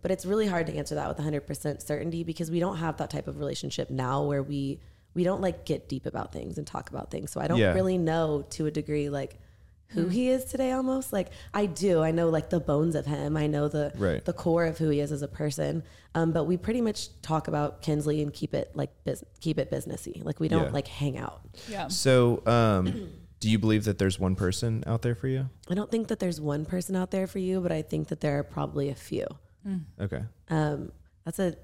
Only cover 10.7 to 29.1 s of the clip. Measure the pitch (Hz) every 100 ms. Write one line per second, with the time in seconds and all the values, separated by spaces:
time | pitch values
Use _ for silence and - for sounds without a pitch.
10.7 | 262 262 262 262 202 185 - - 202 208
11.7 | 160 196 170 160 165 170 160 156 170 -
12.7 | 147 165 156 135 147 143 156 151 147 147
13.7 | 151 147 120 95 78 - 175 - 165 170
14.7 | 160 156 147 147 147 143 - 151 143 147
15.7 | 160 160 - - 160 165 165 156 180 185
16.7 | 233 233 208 - - - 160 151 156 147
17.7 | - - 151 147 151 147 - 151 147 -
18.7 | 151 139 - - 135 - - 165 147 135
19.7 | 139 - - - 170 156 151 160 165 156
20.7 | 143 143 - 143 127 - - - - -
21.7 | 101 - 185 135 127 120 120 - 117 113
22.7 | 98 92 92 95 - - - 110 110 110
23.7 | 107 107 95 95 90 95 92 95 92 117
24.7 | 113 - 113 120 117 131 131 131 - -
25.7 | 180 214 226 220 220 185 156 151 143 156
26.7 | 180 180 190 185 196 190 196 185 185 175
27.7 | 160 151 156 156 160 151 143 143 - 143
28.7 | 147 139 135 -